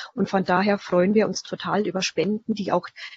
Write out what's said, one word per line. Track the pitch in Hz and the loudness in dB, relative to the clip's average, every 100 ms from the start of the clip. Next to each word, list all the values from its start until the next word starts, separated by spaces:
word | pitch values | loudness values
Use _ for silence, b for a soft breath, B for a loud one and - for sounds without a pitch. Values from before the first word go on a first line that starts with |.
| B | B
Und | - 196 | -4 0
von | 196 | 0
daher | 185 180 202 202 | 2 2 2 0
freuen | - 180 185 | 2 2 4
wir | 220 190 | 4 2
uns | 190 | -2
total | - 185 180 185 208 | -8 -8 -2 -2 0
über | 185 | -2
Spenden, | - - 175 214 - | -2 0 0 -2 -2
die | 208 190 | -4 0
auch | 175 - B B | -2 -2 B B